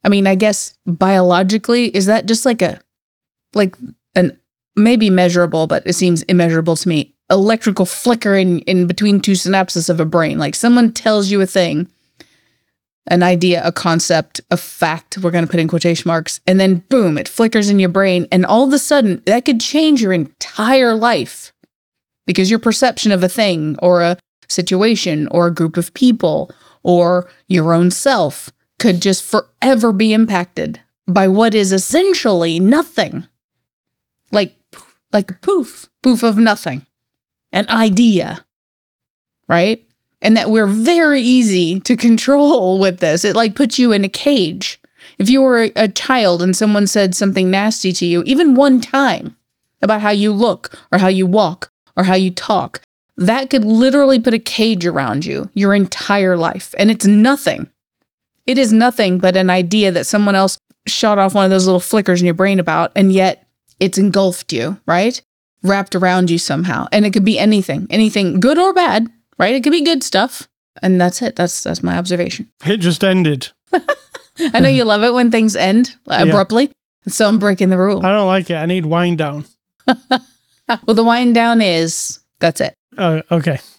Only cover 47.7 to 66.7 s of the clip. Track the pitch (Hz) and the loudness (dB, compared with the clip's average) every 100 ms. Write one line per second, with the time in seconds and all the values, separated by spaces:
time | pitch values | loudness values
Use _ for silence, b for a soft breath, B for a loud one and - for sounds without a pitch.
47.7 | 220 190 180 175 170 - 269 330 254 277 | -2 -4 -4 -2 -2 0 2 4 4 4
48.7 | 254 - 269 269 180 113 _ _ _ _ | 2 0 -2 0 -2 -10 _ _ _ _
49.7 | _ 202 214 208 208 208 202 233 - - | _ -2 0 0 0 0 0 -2 -2 -10
50.7 | B B 185 185 190 185 208 180 175 - | B B 0 2 2 0 2 0 -4 -16
51.7 | _ _ - 185 190 185 180 - 202 135 | _ _ -2 0 2 0 -4 -4 -4 -4
52.7 | - _ _ _ - 185 240 269 269 214 | -12 _ _ _ -2 0 0 0 0 2
53.7 | 220 254 277 277 262 240 226 - - 226 | 2 4 4 4 2 2 -2 -4 -2 0
54.7 | 196 170 165 131 120 156 139 - 196 196 | 0 -2 -4 -4 -4 -6 -8 -8 -2 0
55.7 | 202 185 - - 202 185 175 165 185 - | 2 0 -4 -4 0 0 0 -2 -6 -12
56.7 | - 202 226 202 208 240 277 170 - - | 0 0 2 2 4 4 2 -4 -6 -12
57.7 | _ _ _ _ _ _ _ - 254 240 | _ _ _ _ _ _ _ -2 0 2
58.7 | 220 240 247 196 180 185 185 185 185 175 | 4 2 2 0 2 2 2 2 0 0
59.7 | 214 196 170 - 208 202 190 190 - _ | 0 0 0 -2 0 2 2 0 -4 _
60.7 | _ - - 220 202 196 202 190 190 185 | _ -8 -2 0 2 2 2 2 2 2
61.7 | 180 - 220 196 175 180 170 196 196 165 | 0 0 -2 0 0 0 0 0 0 -2
62.7 | 156 170 196 190 190 190 - _ _ _ | -2 -2 2 2 4 0 -2 _ _ _
63.7 | _ 190 190 196 190 190 180 - 131 127 | _ -2 0 0 2 0 -4 -10 -8 -6
64.7 | 202 - 175 220 254 _ _ _ _ 185 | -8 -2 0 0 -4 _ _ _ _ -2
65.7 | 196 190 185 185 185 180 170 - 143 180 | -2 -2 -2 0 2 0 0 -2 -4 -4